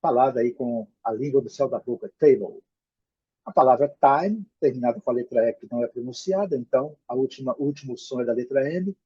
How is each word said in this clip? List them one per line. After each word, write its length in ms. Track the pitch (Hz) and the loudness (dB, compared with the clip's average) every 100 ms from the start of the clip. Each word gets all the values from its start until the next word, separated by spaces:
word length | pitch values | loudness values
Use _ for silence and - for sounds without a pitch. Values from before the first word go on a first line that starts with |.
falada 400 | 170 123 135 127 | 2 4 2 2
aí 120 | 120 | -2
com 340 | 120 123 120 107 _ | -2 -4 -4 -8 _
a 100 | - | -6
língua 280 | 110 143 135 | -4 0 0
do 80 | 117 | -2
céu 180 | - 135 | -4 -4
da 100 | 120 | -4
boca, 320 | - 120 104 _ | -6 -8 -8 _
table. 440 | 151 123 95 - _ _ _ _ _ _ _ _ | 6 6 2 -12 _ _ _ _ _ _ _ _
A 80 | - | -4
palavra 420 | - 131 123 143 - | 2 4 4 2 2
time, 440 | 143 139 180 214 196 _ | 4 4 2 -4 -8 _
terminada 400 | 147 127 120 113 | -2 0 -2 -2
com 100 | - | -2
a 40 | |
letra 340 | 123 120 120 117 | -2 -2 0 0
E, 40 | |
que 160 | 113 - | 0 -8
não 120 | 120 | -4
é 40 | 120 | -4
pronunciada, 680 | 123 123 123 - 190 196 139 | -6 -10 -10 -4 -2 -2 -4
então 400 | 120 127 143 151 _ | 0 0 0 -10 _
a 80 | |
última, 400 | 123 131 - 131 120 | -4 -4 -4 -8 -4
o 60 | |
último 320 | 143 143 139 120 | -4 -6 -10 -12
som 240 | - 127 | -10 -6
é 40 | |
da 80 | 120 | -2
letra 360 | 117 123 135 135 | -2 0 0 0
M. 260 | 170 185 190 | -2 -4 -8